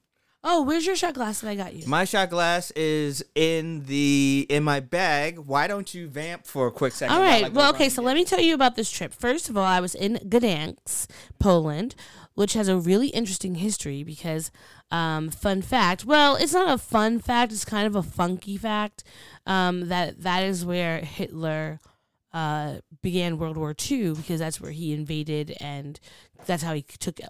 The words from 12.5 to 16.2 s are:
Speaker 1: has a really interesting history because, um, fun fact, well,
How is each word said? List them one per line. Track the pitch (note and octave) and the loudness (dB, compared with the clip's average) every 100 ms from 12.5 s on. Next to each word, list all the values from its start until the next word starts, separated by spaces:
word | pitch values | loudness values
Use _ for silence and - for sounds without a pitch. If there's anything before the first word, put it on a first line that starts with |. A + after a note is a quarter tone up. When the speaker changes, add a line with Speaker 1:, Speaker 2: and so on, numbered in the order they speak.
Speaker 1:
has | A3+ G3 | 2 2
a | F#3 | 2
really | E3+ G3 C#4 | 4 4 2
interesting | - G#3+ F#3 F#3+ E3+ | -2 -4 -4 -4 -4
history | G#3 G3+ D3 C#3 | -4 -4 -6 -8
because, | D#3+ D3+ E3+ D#3+ D#3+ - - - - | -10 -10 -6 -6 -6 -14 -20 -20 -6
um, | E3+ E3 D#3 D#3 | -2 0 -2 -4
fun | - G3+ F#3+ | -2 0 0
fact, | - B3 F#3 F#3 G#3+ | 0 2 2 0 4
well, | D4+ | 6